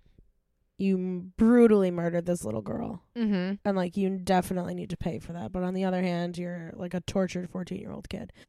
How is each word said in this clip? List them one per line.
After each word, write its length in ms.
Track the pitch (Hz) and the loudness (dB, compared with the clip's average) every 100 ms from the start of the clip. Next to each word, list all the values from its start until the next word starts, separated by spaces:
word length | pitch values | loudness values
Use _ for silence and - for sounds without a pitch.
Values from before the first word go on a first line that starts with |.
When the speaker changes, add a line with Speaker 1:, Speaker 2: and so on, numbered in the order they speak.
| _ _ - _ _ _ _ - | _ _ -20 _ _ _ _ -4
Speaker 1:
you 180 | 196 185 | 0 0
m-, 360 | 185 180 185 - | 0 -6 -6 2
brutally 520 | 226 240 233 208 185 | 6 10 10 8 4
murdered 340 | 175 170 170 175 | 2 0 0 0
this 200 | 175 214 | -2 -4
little 160 | 220 | -6
girl. 420 | 202 226 220 196 _ 240 | -4 -6 -6 -10 _ -4
Speaker 2:
Mm-hmm. 400 | 220 196 180 202 208 | 0 0 0 -2 -2
Speaker 1:
And, 100 | 196 | 0
like, 200 | 180 202 | 0 0
you 120 | 190 | -2
definitely 640 | 190 180 185 180 180 175 175 | 0 2 2 2 -2 -4 -6
need 160 | - | -8
to 60 | 175 | -6
pay 220 | 175 - | -4 -6
for 140 | - | -8
that. 180 | 170 - | -10 -8
But 120 | 185 | -4
on 100 | 180 | -2
the 100 | 185 | 0
other 180 | 190 185 | 0 0
hand, 360 | 185 170 175 175 | 0 0 -4 -6
you're, 340 | 175 175 165 - | -8 -8 -10 -10
like, 180 | 175 | -6
a 80 | 180 | -6
tortured 480 | - 196 185 180 180 | -2 0 0 -2 -8
fourteen-year-old 600 | 185 175 190 - - - | -8 -8 -8 -10 -12 -12
kid. 220 | 196 185 - | -12 -12 -18